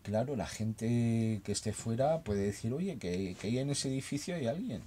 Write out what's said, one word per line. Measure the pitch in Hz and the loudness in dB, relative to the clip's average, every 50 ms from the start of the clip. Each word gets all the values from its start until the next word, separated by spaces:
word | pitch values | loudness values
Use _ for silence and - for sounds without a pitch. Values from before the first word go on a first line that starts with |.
| - | -4
claro, | 101 101 107 123 139 143 | 0 2 2 2 2 0
la | 110 90 | -2 -2
gente | - - - 110 110 110 - 110 113 120 120 117 117 113 113 113 110 110 98 - | -2 -2 -2 -2 -2 -2 0 2 2 4 4 4 4 4 4 4 2 0 0 -2
que | - | -2
esté | 101 - - - - | -4 -2 -2 -4 -4
fuera | - - 117 113 117 135 147 165 160 | -2 -2 -2 2 2 4 4 4 2
puede | - - 104 101 98 | 2 0 2 2 2
decir, | 104 101 - - 113 127 | 0 0 -2 -2 -2 0
"Oye, | 156 185 196 160 110 | 0 -2 -2 -4 -4
¿qué, | - 87 90 92 98 90 95 - | -2 -2 0 0 0 -2 -4 -4
qué | - | -2
hay | 101 120 127 | 0 0 2
en | 135 143 | 2 0
ese | 139 - - 135 | 0 0 0 0
edificio? | 131 135 - - 151 143 - - 180 | -2 -2 -2 -2 -4 -4 -2 -2 -2
Hay | 165 131 | -2 0
alguien. | 113 117 180 254 233 120 90 - | 0 0 -2 -2 -4 -4 -6 -8